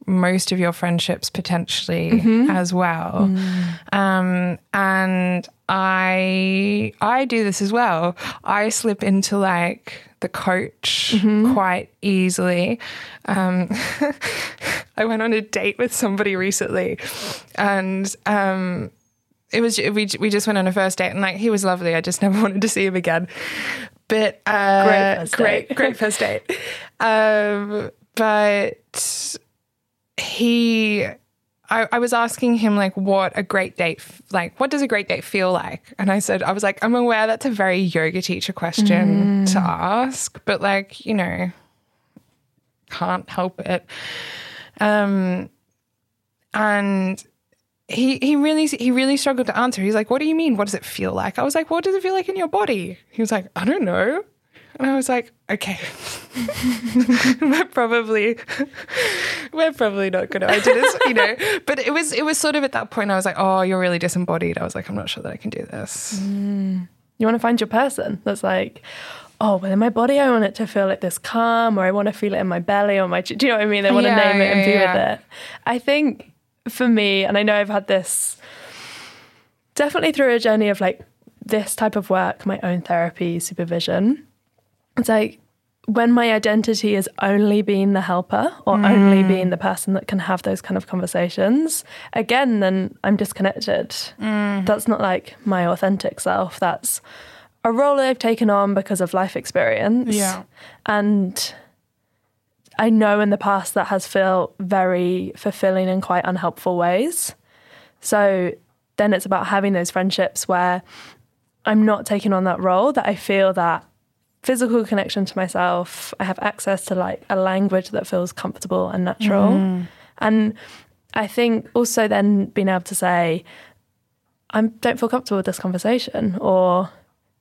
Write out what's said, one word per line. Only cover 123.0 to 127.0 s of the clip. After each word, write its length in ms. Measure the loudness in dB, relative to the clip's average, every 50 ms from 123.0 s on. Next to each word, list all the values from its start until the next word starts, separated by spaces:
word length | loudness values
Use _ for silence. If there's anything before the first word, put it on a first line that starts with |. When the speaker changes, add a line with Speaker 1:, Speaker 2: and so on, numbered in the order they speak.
| 0 2 2 2 2 0 0 -4 -6 -12 -20 -20 -20 -20 _ _ _ _ _ _ _ _ _ _ _ _ _ _ _ -4
Speaker 2:
"I 100 | -2 0
don't 380 | 0 0 -2 -2 -2 -2 -2 0
feel 100 | -2 -2
comfortable 280 | -2 -4 -4 -2 -4
with 80 | -2 -2
this 120 | -4 -6 -4
conversation," 800 | -6 -6 -4 -2 0 0 0 0 -2 -4 -6 -4 -2 -2 -2 -2
or 500 | 0 2 4 4 4 4 2 2 0 -4 -8 -18